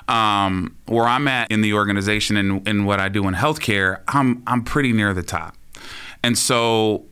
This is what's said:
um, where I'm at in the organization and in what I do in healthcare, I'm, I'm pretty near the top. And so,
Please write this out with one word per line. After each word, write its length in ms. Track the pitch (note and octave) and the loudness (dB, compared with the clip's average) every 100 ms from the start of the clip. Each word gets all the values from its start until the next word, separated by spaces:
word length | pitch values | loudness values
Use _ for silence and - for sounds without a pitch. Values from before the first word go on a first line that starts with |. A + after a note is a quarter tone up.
| - | -2
um, 640 | A#2 G#2+ G2+ G2 F#2 F2 - - | 0 2 2 0 0 -4 -8 -2
where 180 | A2+ A#2 | 2 2
I'm 240 | B2+ C#3+ | 2 0
at 200 | B2+ A2+ | 0 0
in 120 | A2 | 0
the 100 | G#2+ | 2
organization 640 | G#2 G#2 G2+ G2 G#2+ - G#2 | 2 2 0 0 0 0 0
and 320 | G2 G2 G2+ | 0 -2 -2
in 160 | G#2 | 0
what 160 | G2+ G2+ | 0 0
I 80 | G2 | 0
do 220 | G#2 G2 | 0 -2
in 40 | |
healthcare, 680 | F#2 D3 D#3 - G2+ F#2+ F#2+ - | 0 -2 -2 0 2 0 -2 -2
I'm, 340 | C#3+ C3 B2 - | 0 2 0 -2
I'm 200 | B2 A2 | -2 0
pretty 260 | D3 C3+ | 0 2
near 220 | A2 G#2 | 2 2
the 100 | F#2 | 0
top. 320 | E2 E2+ E2 - - - - - - - | -4 -6 -8 -16 -20 -18 -16 -16 -18 -4
And 160 | A#2+ A#2 | -2 0
so, 680 | - A#2+ A#2 A2+ A2 G#2 - | 0 2 2 4 2 0 -6